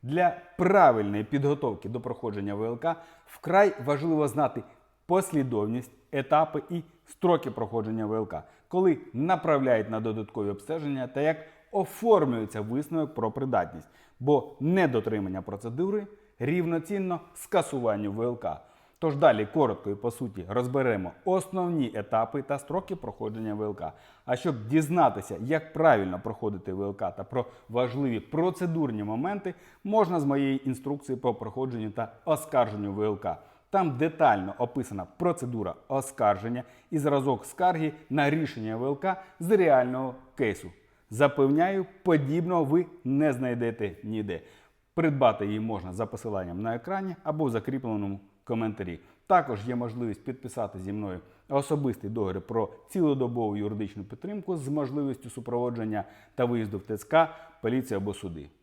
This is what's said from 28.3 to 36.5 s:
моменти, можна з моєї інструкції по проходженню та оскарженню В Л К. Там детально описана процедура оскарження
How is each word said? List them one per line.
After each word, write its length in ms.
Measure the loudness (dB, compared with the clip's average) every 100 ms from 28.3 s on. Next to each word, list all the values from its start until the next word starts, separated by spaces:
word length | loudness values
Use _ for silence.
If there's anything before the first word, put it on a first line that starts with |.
| 0 0 0 -4 0 -2 -2
моменти, 500 | -4 -4 -4 -4 -8 -12 -18 _
можна 360 | 0 2 4 2
з 40 |
моєї 440 | 2 2 2 0 -2
інструкції 500 | -6 -4 -6 -4 -2
по 160 | 0
проходженню 560 | -2 -6 -6 -6 -4 -6
та 220 | -6 -8 -8
оскарженню 680 | 0 0 2 2 2 0 -4
В 100 | 0
Л 180 | 0 0
К. 180 | -4 -8 -12 _ _
Там 260 | 0 2 0
детально 580 | -2 4 4 4 0 -4
описана 480 | -4 -2 -6 -8 -10 _
процедура 580 | -2 0 -4 -4 -6 -8 _
оскарження 760 | -4 -4 2 2 2 -2